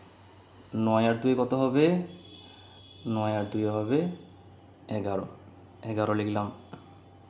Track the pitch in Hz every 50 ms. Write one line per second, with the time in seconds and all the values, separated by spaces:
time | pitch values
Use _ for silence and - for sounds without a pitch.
0 | - - - - - - - - - - - - - - - 110 110 110 110 110
1 | 113 113 113 117 127 131 127 127 123 120 131 131 135 127 127 143 156 170 180 180
2 | - - - - - - - - - - - - - - - - - - - -
3 | - 120 110 110 107 107 107 104 101 104 - 107 107 107 107 107 104 107 135 156
4 | 175 180 - - - - - - - - - - - - - - - - 110 104
5 | 98 98 98 95 90 - - - - - - - - - - - - 113 107 107
6 | 107 104 107 104 101 104 104 104 104 98 - - - - - - - - - -
7 | - - - - -